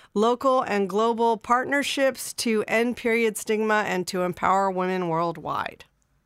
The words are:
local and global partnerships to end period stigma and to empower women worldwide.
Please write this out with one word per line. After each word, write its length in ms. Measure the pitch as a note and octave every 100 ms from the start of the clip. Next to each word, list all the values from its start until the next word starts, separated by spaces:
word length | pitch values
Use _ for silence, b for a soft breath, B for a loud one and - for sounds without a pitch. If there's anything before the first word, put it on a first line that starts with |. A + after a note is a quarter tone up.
| B
local 480 | G3+ A#3 A#3+ C4+ C4
and 280 | - G3+ G3
global 480 | G3+ A3+ A3+ A#3 A3
partnerships 960 | - A#3+ B3+ C#4+ C4 C#4+ C4+ B3+ -
to 320 | - A#3+ G#3+ -
end 300 | A3 A#3+ A3+
period 400 | A#3 A3+ A3+ G#3+
stigma 480 | - G#3+ G#3+ G#3+ G3
and 180 | F#3 F3+
to 160 | F#3+
empower 460 | F3+ F3 F3+ F#3+ G3
women 380 | F#3 F3+ F#3 F3
worldwide. 760 | D#3+ E3+ E3 D3 A2+ - - - _ _ _